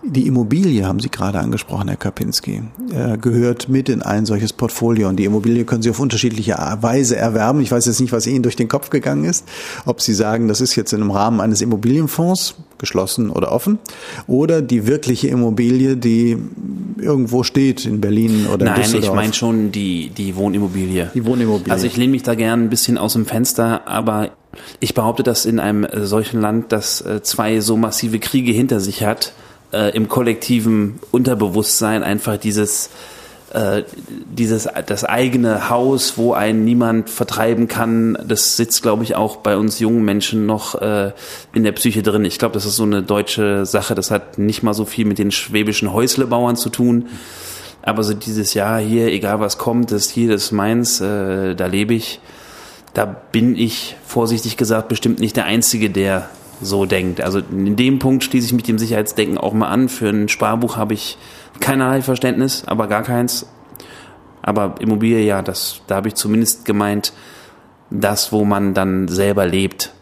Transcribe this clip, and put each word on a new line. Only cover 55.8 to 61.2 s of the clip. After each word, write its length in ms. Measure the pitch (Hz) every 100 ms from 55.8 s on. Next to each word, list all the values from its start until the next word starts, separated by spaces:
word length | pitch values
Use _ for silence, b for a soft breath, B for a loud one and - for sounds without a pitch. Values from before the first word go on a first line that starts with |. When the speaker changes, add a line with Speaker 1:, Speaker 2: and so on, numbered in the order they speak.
| 107
Speaker 2:
der 400 | 98 98 95 90 - - -
so 260 | 95 98 95
denkt. 340 | 95 92 87
Also 180 | 92 98
in 380 | 92 95 98 104
dem 220 | 127 135
Punkt 260 | 131 131
schließe 220 | - 127 117
ich 60 |
mich 120 | 120
dem 140 | 110 110
Sicherheitsdenken 600 | 113 110 107 - 107 92
auch 140 | -
mal 160 | 107 92
an. 200 | 101 127
Für 200 | - 107
ein 200 | 107 104
Sparbuch 480 | - 110 113 117 113
habe 180 | 107
ich 240 | 107 - -